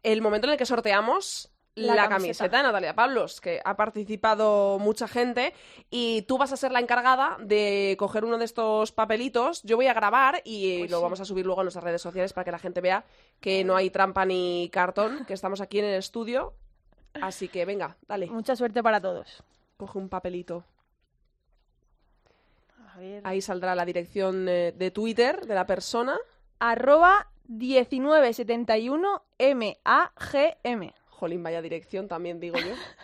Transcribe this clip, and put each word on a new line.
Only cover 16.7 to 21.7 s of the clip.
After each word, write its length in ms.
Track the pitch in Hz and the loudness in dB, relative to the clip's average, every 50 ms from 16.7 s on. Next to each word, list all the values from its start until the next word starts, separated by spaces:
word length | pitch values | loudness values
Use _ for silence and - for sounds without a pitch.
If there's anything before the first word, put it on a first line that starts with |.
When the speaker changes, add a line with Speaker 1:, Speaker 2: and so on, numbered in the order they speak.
| _ _ _ _ _ _ _ _ _ - | _ _ _ _ _ _ _ _ _ -8
Speaker 1:
Así 260 | 185 190 185 - 190 | -8 -8 -6 -8 -10
que 180 | 175 - 185 170 | -8 -6 -6 -4
venga, 320 | 185 202 202 170 147 - _ _ | -4 -4 -6 -6 -8 -10 _ _
dale. 200 | - 208 202 185 | -10 -8 -6 -6
Speaker 2:
Mucha 280 | 175 226 226 226 - 254 | -6 -8 -6 -4 -4 -2
suerte 280 | 233 247 233 208 240 220 | -2 -2 -2 -2 0 2
para 160 | 226 220 202 | 2 2 2
todos. 420 | 185 190 175 - - - - - _ _ _ _ _ _ _ | 0 -2 -6 -6 -12 -16 -20 -20 _ _ _ _ _ _ _
Speaker 1:
Coge 200 | _ 196 - - 190 | _ -16 -10 -10 -10
un 100 | 190 185 | -8 -8
papelito. 540 | 196 185 - 180 180 180 175 - 170 175 175 _ _ _ _ _ _ _ _ _ _ _ _ _ _ _ _ _ _ _ _ _ | -8 -8 -6 -6 -8 -8 -10 -10 -12 -12 -12 _ _ _ _ _ _ _ _ _ _ _ _ _ _ _ _ _ _ _ _ _